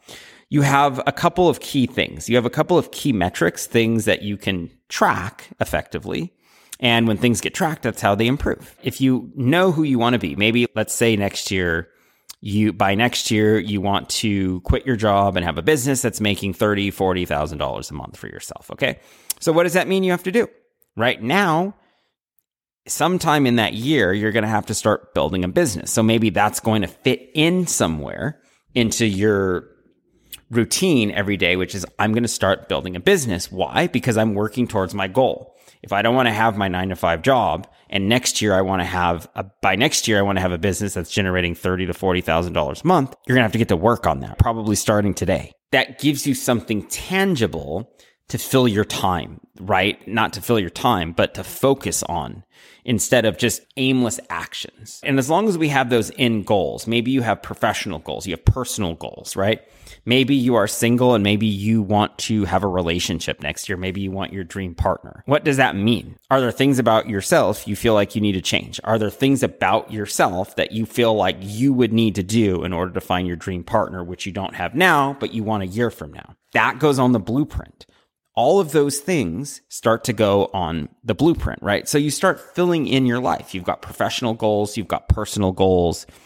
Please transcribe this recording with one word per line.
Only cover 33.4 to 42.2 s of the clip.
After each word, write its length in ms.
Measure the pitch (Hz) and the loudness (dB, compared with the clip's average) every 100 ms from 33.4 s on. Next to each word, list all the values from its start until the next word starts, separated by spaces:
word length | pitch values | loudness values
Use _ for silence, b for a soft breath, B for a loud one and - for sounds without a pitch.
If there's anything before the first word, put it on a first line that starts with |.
| - | -6
Why? 340 | 92 76 117 175 | -4 -2 0 0
Because 300 | 123 127 107 | -2 0 0
I'm 180 | 110 | 0
working 320 | 101 110 123 117 | 0 -4 -2 -2
towards 280 | 104 92 | 0 -2
my 140 | 101 95 | -4 -2
goal. 460 | 110 120 - - b b b | 2 0 0 -12 b b b
If 100 | - | -4
I 100 | 98 | 0
don't 120 | 117 | 2
wanna 180 | 131 120 | 4 2
have 260 | 107 113 104 | 2 0 2
my 100 | 98 | -2
nine-to-five 540 | 90 95 90 87 82 | -2 -4 -2 0 0
job, 440 | 131 120 92 82 - b b | 2 2 2 -2 -8 b b
and 200 | 101 98 | -4 2
next 340 | 123 - - | 0 0 -2
year 120 | 107 | 2
I 60 | 92 | 2
wanna 240 | 95 92 | 2 0
have 440 | 87 92 87 85 - | -2 0 0 -2 -6
a, 100 | - 98 - | -12 -12 -2
by 140 | 98 95 | 0 2
next 300 | 120 - 117 | 0 0 2
year 120 | 104 | 2
I 40 | |
wanna 180 | 101 95 | 2 2
have 120 | 92 | 0
a 60 | 87 | 0
business 340 | 98 87 101 | -2 -2 -4
that's 180 | 95 82 | -6 -4
generating 440 | 107 95 90 87 | -2 0 0 -2
thirty 320 | 85 92 92 90 | -2 -2 -2 -2
to 80 | |
forty 260 | - 95 90 | -2 0 0